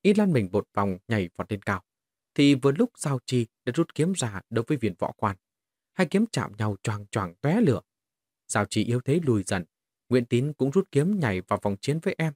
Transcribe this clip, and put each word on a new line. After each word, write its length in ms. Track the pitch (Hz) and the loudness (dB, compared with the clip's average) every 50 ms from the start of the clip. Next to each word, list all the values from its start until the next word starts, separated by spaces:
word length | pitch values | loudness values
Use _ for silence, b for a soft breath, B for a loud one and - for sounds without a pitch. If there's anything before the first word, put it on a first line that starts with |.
Y 120 | - 196 208 | 4 4 4
lăn 200 | 208 208 190 160 | 4 4 2 2
mình 160 | 123 101 87 | 2 0 0
một 160 | 95 104 - _ _ | -2 -2 -4 _ _
vòng, 240 | 104 101 98 92 90 _ | -2 -2 -2 -2 -6 _
nhảy 220 | - 117 104 92 85 _ | -2 -2 -2 -2 -4 _
vọt 160 | - 92 _ | -12 -8 _
lên 100 | 117 101 | -8 -6
cao, 220 | - - 101 92 _ _ _ _ _ _ _ _ _ _ _ | -4 -4 -4 -4 _ _ _ _ _ _ _ _ _ _ _
thì 220 | - 143 143 143 | 4 4 4 4
vừa 160 | 127 131 139 | 4 2 0
lúc 200 | 139 165 240 - _ | 2 2 0 -2 _
Giao 220 | - - 147 139 127 _ | -8 -4 -4 -4 -4 _
Chi 220 | - 127 123 117 - _ _ _ | -2 0 0 0 -2 _ _ _
đã 60 | 127 120 | -4 -2
rút 200 | 165 165 - - | -2 -2 -2 0
kiếm 180 | - 151 180 190 | -2 -2 -2 0
ra 280 | - 131 113 98 92 _ _ | -2 -4 -6 -6 -10 _ _
đối 160 | 113 117 117 | -4 -4 -2
với 100 | - 156 | -2 -2
viên 160 | 127 - 104 87 _ | -2 -2 -4 -2 _
võ 120 | - - | -6 -6
quan. 240 | - _ - 104 95 _ _ _ _ _ _ _ _ _ _ _ _ | -4 _ -2 -2 -2 _ _ _ _ _ _ _ _ _ _ _ _
Hai 140 | - 185 151 | -2 -2 0
kiếm 160 | - 196 233 - | 2 0 0 0
chạm 200 | - 135 98 98 101 | -2 -4 -4 -4 -4
nhau 180 | - 107 107 101 - - | -4 -2 -4 -4 -4 -4
choàng 220 | 117 104 104 101 | -6 -6 -6 -10
choàng 280 | _ - 113 95 87 87 | _ -4 -4 -4 -4 -8
tóe 260 | _ - 143 175 240 | _ -2 0 2 4
lửa. 200 | 233 151 113 90 _ _ _ _ _ _ _ _ _ _ _ _ _ | 4 2 2 0 _ _ _ _ _ _ _ _ _ _ _ _ _
Giao 180 | - - 110 101 | -4 -2 -2 -2
Chi 180 | - - 110 104 | 0 0 -2 0
yếu 180 | - 117 127 | 0 -2 -2
thế 180 | - - 139 180 170 | 0 0 0 0 2
lùi 200 | 131 113 104 95 | 2 0 0 0
dần, 220 | - 104 92 82 _ _ _ _ _ _ _ _ _ | -2 -4 -6 -6 _ _ _ _ _ _ _ _ _
Nguyễn 160 | 123 127 120 | 0 0 2
Tín 280 | _ 127 120 135 151 151 | _ 0 0 0 -2 -2
cũng 180 | - 131 139 | -2 -2 2
rút 200 | 139 196 190 _ | 2 0 0 _
kiếm 280 | - 139 147 185 214 196 | 0 0 2 2 0 0
nhảy 220 | 151 110 95 92 | 0 0 -2 -2
vào 180 | 92 _ 104 101 | -2 _ -4 -2
vòng 160 | - 104 98 - | 0 -2 -4 -2
chiến 180 | - - 143 165 | -4 -4 -4 -2
với 160 | - 196 - | -4 -4 -4
em. 160 | - 160 160 147 | -2 -4 -4 -4